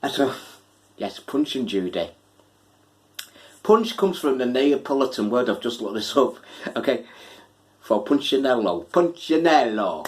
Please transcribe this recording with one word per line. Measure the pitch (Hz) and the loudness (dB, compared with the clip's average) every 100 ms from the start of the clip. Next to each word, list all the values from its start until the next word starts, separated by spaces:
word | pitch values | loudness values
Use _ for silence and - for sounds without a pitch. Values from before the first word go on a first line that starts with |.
I | 139 | -6
said, | - 135 131 - - _ _ _ _ | -2 -2 -2 -14 -20 _ _ _ _
Yes, | 101 - | -10 -10
Punch | - 135 151 135 | -6 -2 -2 -2
and | 117 | -2
Judy. | 98 90 87 85 - _ _ _ _ _ _ _ _ _ _ - - - - | -2 -4 -4 -6 -10 _ _ _ _ _ _ _ _ _ _ -18 -18 -20 -20
Punch | - 214 220 - | 4 4 4 0
comes | 196 180 | 0 0
from | 151 131 | -2 0
the | 123 | 0
Neapolitan | 123 139 143 - 139 127 - 104 | 2 2 2 0 0 0 0 0
word, | 123 123 | 0 0
I've | 104 | -2
just | 117 117 | -4 -6
looked | 107 | -6
this | 104 104 - | -6 -2 2
up, | 127 - - - - - | 2 0 -18 -14 -8 -6
okay, | 120 123 - - - - - _ _ _ | -2 -2 -4 -18 -20 -20 -20 _ _ _
for | - 107 | -2 -2
Punchinello. | 101 143 - 135 135 123 104 87 - | 2 0 2 0 2 2 0 -2 -2
Punchinello. | - 170 170 - 160 170 151 123 107 98 80 | 2 2 0 -2 2 4 4 4 0 -2 -2